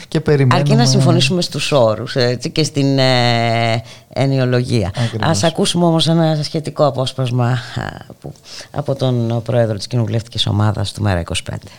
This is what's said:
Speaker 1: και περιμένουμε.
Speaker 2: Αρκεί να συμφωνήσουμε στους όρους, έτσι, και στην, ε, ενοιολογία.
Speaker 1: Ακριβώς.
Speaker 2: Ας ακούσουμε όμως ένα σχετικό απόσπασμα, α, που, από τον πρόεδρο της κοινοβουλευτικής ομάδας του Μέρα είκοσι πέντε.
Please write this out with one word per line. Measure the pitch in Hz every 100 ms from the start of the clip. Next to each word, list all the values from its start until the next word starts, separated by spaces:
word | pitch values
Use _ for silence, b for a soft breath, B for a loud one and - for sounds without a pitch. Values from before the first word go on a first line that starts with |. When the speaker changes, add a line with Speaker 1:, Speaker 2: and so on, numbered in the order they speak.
| B
Speaker 1:
και | 160
περιμένουμε. | 156 147 131 -
Speaker 2:
Αρκεί | 147 139
να | 135
συμφωνήσουμε | - - 175 - 180
στους | 175 - -
όρους, | 143 113 107 127 135
έτσι, | 120 123 165
και | 156
στην, | 147 143 139 135
ε, | 131 123 120 117 117 113 117 113 - B B
ενοιολογία. | - 135 135 127 123 127 120 92 107 113
Speaker 1:
Ακριβώς. | 110 139
Speaker 2:
Ας | 101
ακούσουμε | 165 - 202 175 170
όμως | 160 151
ένα | 165 160 151
σχετικό | 143 160 151 151 143
απόσπασμα, | 120 131 - 123 123 120
α, | 127 - - 50 - - -
που, | 139 - B B B
από | - 139 135
τον | 131 123 113 117
πρόεδρο | 113 123 113 101
της | -
κοινοβουλευτικής | 123 107 110 - - -
ομάδας | 101 107 107 101
του | -
Μέρα | 107 90
είκοσι | 85 -
πέντε. | - - 101